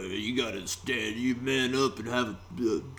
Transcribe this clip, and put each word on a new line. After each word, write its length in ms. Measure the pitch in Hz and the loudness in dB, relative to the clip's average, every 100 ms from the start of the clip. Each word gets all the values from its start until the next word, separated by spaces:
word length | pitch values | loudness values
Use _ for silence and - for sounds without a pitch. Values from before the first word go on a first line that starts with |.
You 340 | 95 95 107 127 | -4 -2 0 0
gotta 280 | 120 98 90 | 0 -2 -6
stand, 500 | - - 123 110 110 | -6 -2 0 0 0
you 180 | 127 120 | 0 2
man 400 | 131 135 127 131 | 2 2 2 4
up 240 | 135 - | 2 2
and 80 | 110 | -2
have 300 | 123 117 95 - 113 | 0 0 -2 -10 -2
a, 180 | 117 98 | 2 2
a 40 | 69 | -2